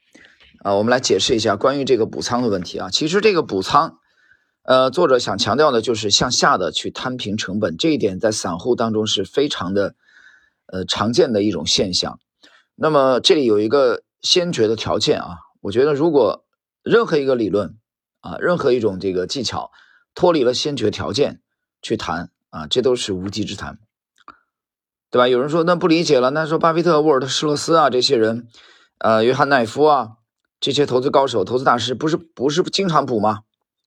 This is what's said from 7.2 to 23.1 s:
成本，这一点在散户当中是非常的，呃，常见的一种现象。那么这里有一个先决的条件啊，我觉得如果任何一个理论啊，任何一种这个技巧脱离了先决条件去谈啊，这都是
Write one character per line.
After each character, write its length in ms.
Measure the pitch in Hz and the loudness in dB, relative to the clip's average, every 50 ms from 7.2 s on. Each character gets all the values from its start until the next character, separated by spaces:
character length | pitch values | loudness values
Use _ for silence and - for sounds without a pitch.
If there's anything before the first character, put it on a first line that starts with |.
| - 104 101 | -6 -6 -6
成 240 | 107 - - 92 107 | -6 -6 -6 -4 -4
本， 160 | 107 90 80 - | -4 -4 -2 -2
这 120 | - 165 | 0 0
一 80 | 151 120 | 0 0
点 220 | 101 101 92 92 | 0 -2 -2 -2
在 120 | 107 107 | -2 -2
散 280 | 110 - - 98 85 90 | -2 -2 -4 -6 -8 -4
户 160 | - 127 123 | -2 -2 -2
当 180 | 117 120 113 107 | 0 0 -2 0
中 140 | 110 107 110 | -2 -2 -2
是 180 | - - 95 | -2 -4 -4
非 240 | - - - 147 147 | -4 -2 -2 -2 -2
常 240 | - - 95 92 98 | -4 -6 -6 -2 -2
的， 220 | 98 98 - - _ _ _ _ - - - _ _ _ _ _ _ _ - | -2 -2 -2 -4 _ _ _ _ -20 -20 -20 _ _ _ _ _ _ _ -10
呃， 180 | - 92 92 | -8 -8 -6
常 260 | 90 - - 104 113 | -4 -4 -2 -2 0
见 220 | 120 165 170 139 113 | 2 2 2 2 2
的 100 | 101 101 | 0 0
一 80 | 107 | 0
种 140 | 92 78 76 | -2 -2 -2
现 280 | 85 - - 123 95 87 | -2 0 0 0 -2 -2
象。 240 | - - 76 58 - _ _ _ _ _ _ _ _ _ _ _ | -4 -4 -6 -8 -14 _ _ _ _ _ _ _ _ _ _ _
那 140 | - - 156 | -4 -2 2
么 300 | 151 143 135 131 131 117 | 2 4 4 4 2 2
这 160 | - 170 185 | 4 4 4
里 80 | 156 135 | 4 4
有 160 | 117 104 104 | 4 2 2
一 80 | 107 113 | 2 2
个 360 | 139 143 135 123 104 - - _ _ _ | 2 2 2 2 0 -2 -6 _ _ _
先 320 | - - - 180 175 175 - | -4 0 0 2 2 0 0
决 160 | 123 110 107 | 0 0 0
的 80 | 113 107 | 0 -2
条 200 | - - 82 101 | -4 -4 -4 -2
件 220 | - 151 127 - | 0 -2 -2 -2
啊， 200 | - 80 87 85 - _ _ _ | -4 -10 -14 -16 -20 _ _ _
我 120 | - 101 | -10 -4
觉 120 | 101 117 135 | 0 0 2
得 100 | 156 147 | 2 2
如 180 | 131 156 175 | 0 0 2
果 340 | 151 143 113 95 - - _ _ _ _ _ _ _ _ | 4 4 2 2 0 -4 _ _ _ _ _ _ _ _
任 240 | _ - 175 233 226 | _ 2 2 2 2
何 120 | 165 165 147 | 2 0 0
一 80 | 139 | 0
个 100 | 131 131 | 0 0
理 140 | 120 110 95 | 0 0 0
论 280 | 85 101 98 - - - _ _ _ _ _ _ _ _ | -2 -2 -2 -4 -10 -18 _ _ _ _ _ _ _ _
啊， 160 | - 90 87 - | -16 -14 -10 -6
任 180 | - 165 175 170 | -2 -2 -2 0
何 140 | - 135 | 2 2
一 80 | 123 127 | 2 2
种 180 | 110 104 95 92 | 0 -2 -2 -2
这 100 | 95 98 | -4 -4
个 160 | 90 92 90 90 | -2 -4 -4 -4
技 160 | - 139 113 | -6 -6 -6
巧 260 | - - - - - _ _ _ _ _ _ _ _ _ | -6 -6 -8 -10 -12 _ _ _ _ _ _ _ _ _
脱 180 | - 175 175 | 2 2 2
离 140 | 170 151 120 | 4 4 2
了 80 | 123 123 | 2 0
先 240 | - - 151 147 127 | 0 -2 -4 -4 -2
决 120 | 107 104 | -2 -2
条 220 | - - 80 73 | -2 -2 -6 -4
件 300 | 104 131 143 95 - - _ _ _ _ _ _ _ _ | -2 -2 -2 -2 -2 -8 _ _ _ _ _ _ _ _
去 160 | - - 117 110 | -8 -6 -6 -4
谈 340 | - 87 80 82 87 - _ _ _ _ | -4 -6 -6 -6 -8 -10 _ _ _ _
啊， 160 | - 87 80 76 | -14 -14 -8 -4
这 140 | - 127 | -2 0
都 140 | 113 127 123 | 2 2 0
是 160 | 120 - - | 0 -2 -4